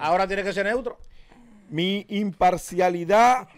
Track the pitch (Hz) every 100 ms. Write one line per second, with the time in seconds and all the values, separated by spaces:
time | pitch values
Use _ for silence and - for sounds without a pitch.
0 | 151 180 190 196 196 185 196 240 247 -
1 | - - - - - - - 151 180 202
2 | 196 202 208 165 180 180 - 175 180 175
3 | 170 208 240 254 196